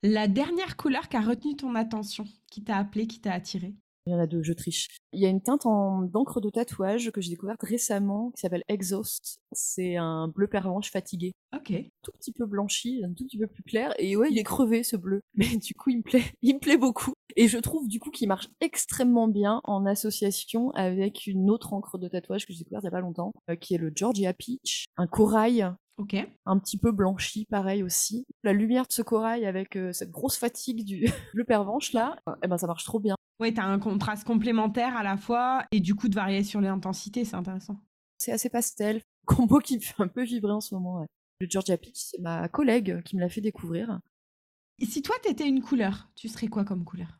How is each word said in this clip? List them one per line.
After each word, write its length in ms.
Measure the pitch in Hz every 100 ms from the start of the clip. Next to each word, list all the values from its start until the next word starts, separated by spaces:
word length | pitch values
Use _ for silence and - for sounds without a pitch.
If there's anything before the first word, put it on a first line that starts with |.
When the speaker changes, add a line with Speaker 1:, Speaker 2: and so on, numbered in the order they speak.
Speaker 1:
La 260 | 202 214 214
dernière 500 | 196 302 349 381 -
couleur 320 | 302 269 339
qui 80 | 247
a 40 |
retenu 340 | 214 240 294 285
ton 200 | 269 226
attention, 480 | 226 220 208 - 208 - _
qui 120 | -
t'a 140 | 208 196
appelé, 280 | 202 208 226
qui 140 | -
t'a 140 | 208
attiré ? 420 | 180 - 190 175 202 _ _ -
Speaker 2:
Il 60 |
y 40 | 175
en 40 |
a 80 | 170
deux, 140 | 170
je 120 | 160
triche. 340 | 170 - 165 - - _
Il 80 | 185
y 60 | 190
a 40 |
une 120 | 190
teinte 240 | 214 285 240
en, 360 | 214 196 190
d'encre 380 | 180 202 269 -
de 100 | 208
tatouage 640 | 226 240 - 190 220 233
que 80 | 214
j'ai 120 | 175
découverte 300 | 170 190 226
récemment, 680 | - 233 - 202 202 202 240
qui 80 | -
s'appelle 240 | 185 175 -
Exhaust. 720 | 202 185 190 226 - - - _
C'est 460 | - - - 185 175
un 320 | 165 160 160
bleu 180 | 160 202
pervenche 440 | 202 190 185 208
fatigué. 420 | 196 - 175 180 - _
Speaker 1:
Ok. 200 | 285 - 175 - _
Speaker 2:
Tout 80 | -
petit 180 | - -
peu 140 | - 226
blanchi, 560 | 202 202 - 233 254
un 80 | 180
tout 120 | 175 262
petit 120 | 214
peu 100 | 214
plus 160 | -
clair. 300 | - 220 262 -
Et 160 | 185 202
ouais, 140 | 269
il 60 | 226
est 60 |
crevé, 400 | 208 190 247 226
ce 120 | 240 214
bleu. 240 | 180 196 -
<laughs> 60 | -
Mais 220 | - 233
du 160 | -
coup, 160 | - -
il 80 | 240
me 60 |
plaît, 200 | - 254 233 -
il 120 | 240 277
me 40 |
plaît 160 | - 285
beaucoup. 340 | 254 226 - - _ -
Et 140 | 226
je 80 | 226
trouve, 320 | - 320 254
du 100 | 220
coup, 100 | -
qu'il 200 | - 208
marche 180 | 190 - _
extrêmement 680 | 330 - - - 247 240 226
bien 320 | 202 202 220 -
en 200 | 202 196
association 840 | 202 214 202 202 196 - 226 247
avec 560 | - 185 185 196 - -
une 220 | 190 190
autre 240 | 226 -
encre 240 | 202 - 185
de 100 | 180
tatouage 380 | 180 - 190 -
que 80 |
j'ai 60 | 170
découverte 240 | 165 208 190
il 20 |
y 20 |
a 20 |
pas 100 | 180
longtemps, 320 | 180 165 175 - -
euh, 60 | 170
qui 180 | - 175
est 20 |
le 140 | 160
Georgia 400 | 151 208 214 190
Peach, 520 | 180 - 254 - - - -
un 120 | 175
corail 600 | - 214 220 226 240 190 180 _ -
Speaker 1:
Ok. 180 | 202 196 330 _ -
Speaker 2:
un 140 | 190
petit 180 | 190 196
peu 140 | 233
blanchi, 520 | 202 190 190 - 214 214
pareil 340 | 208 190 196
aussi. 420 | 185 170 - 220 262 -
La 100 | 214
lumière 300 | 196 214 247 254
de 40 |
ce 80 | -
corail 440 | 226 220 226 233 208
avec, 300 | 185 190 196
euh, 160 | 185
cette 200 | 180 180
grosse 260 | 165 175 -
fatigue 480 | 233 233 - 226 202
du 200 | 190 226
<laughs> 280 | - -
bleu 100 | 208
pervenche 480 | 240 220 202 247 -
là, 240 | 240 240 330 -
euh, 60 | -
eh 40 | 185
ben, 100 | 175
ça 100 | 175
marche 180 | 165 -
trop 140 | 226
bien. 160 | 208 190 _ _
Speaker 1:
Ouais, 140 | 226
t'as 120 | 226 190
un 120 | 196
contraste 460 | 202 208 208 214
complémentaire 720 | - 226 220 226 214 220 240 240
à 60 |
la 120 | 202 196
fois 480 | - 240 247 262 -
et 80 | 220
du 140 | 175
coup 140 | 202 247
de 60 | 196
varier 280 | 196 196
sur 160 | 202 208
l'intensité, 640 | 196 190 185 185 - 240
c'est 120 | 226 185
intéressant. 440 | 180 190 - 202 _ _ _ _
Speaker 2:
C'est 140 | -
assez 180 | 226 247
pastel, 520 | 240 233 - 208 220 -
<laughs> 120 | _ -
combo 320 | - 240 285
qui 160 | - 240
me 60 |
fait 200 | - -
un 60 | 190
peu 160 | -
vibrer 280 | 247 240 202
en 80 | 208
ce 120 | -
moment, 280 | 190 180 180
ouais. 40 | 156 _ _ _
Le 80 | 185
Georgia 300 | 190 190 175
Peach, 160 | - -
c'est 220 | - -
ma 280 | 175 165 170
collègue 540 | - 285 233 190 175
qui 120 | 170 190
me 60 |
l'a 80 | 180
fait 120 | 190
découvrir. 580 | 208 - 170 170 226 185 - _ _ _ _ _ _ _
Speaker 1:
Et 60 | 226
si 180 | -
toi 120 | 285 508
t'étais 260 | 440 294 294
une 140 | 269
couleur, 480 | 233 269 196 202 - -
tu 140 | 226
serais 180 | - 220
quoi 160 | 208
comme 200 | 202 185
couleur ? 360 | 170 180 165 -